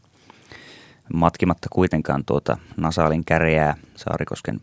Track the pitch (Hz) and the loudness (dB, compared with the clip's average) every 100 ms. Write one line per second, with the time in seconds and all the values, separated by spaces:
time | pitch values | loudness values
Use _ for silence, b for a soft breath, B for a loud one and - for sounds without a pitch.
0 | _ B B B B B B B B B | _ B B B B B B B B B
1 | B 82 85 - 90 85 - - 92 80 | B 2 2 4 0 0 -2 0 2 2
2 | 76 69 - 71 - 60 B - 82 82 | -2 -2 0 -2 0 -4 B -6 -2 2
3 | 78 80 80 80 80 80 76 71 B - | 2 2 0 2 4 4 2 0 B -12
4 | - 82 - - - 55 | -6 -6 -6 -8 -8 -10